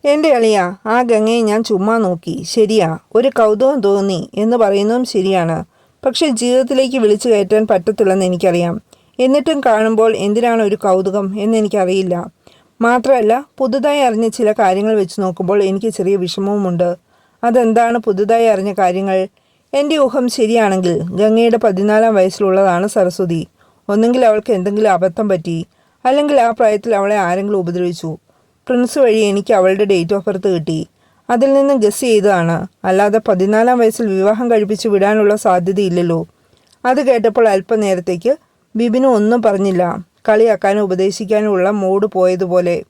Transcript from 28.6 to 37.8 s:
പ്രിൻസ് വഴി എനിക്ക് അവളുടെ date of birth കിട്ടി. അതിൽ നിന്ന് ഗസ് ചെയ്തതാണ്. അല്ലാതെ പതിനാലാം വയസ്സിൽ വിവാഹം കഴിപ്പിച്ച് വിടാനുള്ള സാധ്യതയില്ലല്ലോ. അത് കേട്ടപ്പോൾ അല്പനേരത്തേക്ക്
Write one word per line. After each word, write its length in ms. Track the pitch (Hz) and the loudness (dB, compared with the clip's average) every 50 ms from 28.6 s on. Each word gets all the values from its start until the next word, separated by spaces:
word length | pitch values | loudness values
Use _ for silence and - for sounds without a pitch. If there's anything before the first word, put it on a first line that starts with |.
| _ | _
പ്രിൻസ് 320 | - 254 240 247 240 - 302 | -4 0 0 0 0 2 2
വഴി 200 | 269 233 214 220 | 2 4 4 2
എനിക്ക് 340 | 214 202 196 202 196 - 226 | 2 0 0 -2 0 0 2
അവളുടെ 300 | 196 185 190 190 196 208 | 4 4 2 2 2 2
date 300 | 196 202 180 170 165 208 | 2 2 0 0 -2 -2
of 60 | 196 - | -2 -2
birth 220 | 214 190 185 190 | -4 -6 -2 -2
കിട്ടി. 400 | 202 180 170 151 175 160 160 165 _ _ _ _ _ _ _ _ - | -2 -2 -2 -2 -4 -6 -6 -8 _ _ _ _ _ _ _ _ -4
അതിൽ 240 | 240 233 262 269 269 | 0 0 2 2 2
നിന്ന് 200 | 277 277 277 285 | 2 2 2 2
ഗസ് 260 | 254 214 208 - - | 2 0 0 -2 -2
ചെയ്തതാണ്. 680 | 269 247 226 208 185 208 196 180 170 165 170 - - - _ _ - | 0 2 2 2 4 2 2 2 0 0 -2 -4 -6 -10 _ _ -2
അല്ലാതെ 360 | 185 185 190 202 208 202 220 214 | 0 0 2 2 2 0 0 0
പതിനാലാം 520 | - 196 180 190 202 214 220 226 247 247 240 | 0 0 0 0 0 2 2 2 2 2 2
വയസ്സിൽ 280 | 233 220 226 - 233 | 2 0 0 -2 -4
വിവാഹം 440 | 208 190 190 190 208 214 214 247 240 | -2 -2 0 0 0 0 0 0 0
കഴിപ്പിച്ച് 360 | 233 220 214 196 214 - - | 0 0 0 0 -4 -4 -2
വിടാനുള്ള 480 | 226 202 196 202 202 214 220 208 208 208 | 0 0 2 2 2 2 2 2 2 0
സാധ്യതയില്ലല്ലോ. 920 | 214 - 214 185 180 175 190 190 196 202 185 170 180 175 170 170 165 170 _ _ _ _ _ _ _ _ _ _ _ - | 2 2 0 0 2 0 0 -2 -2 -2 0 0 -2 0 0 -2 -4 -6 _ _ _ _ _ _ _ _ _ _ _ -2
അത് 160 | 254 262 269 | 0 0 2
കേട്ടപ്പോൾ 480 | 277 262 254 233 208 226 214 254 226 220 | 2 2 2 4 2 2 4 4 2 4
അല്പനേരത്തേക്ക് 840 | 196 196 185 - 233 214 | 2 0 0 -2 -2 -2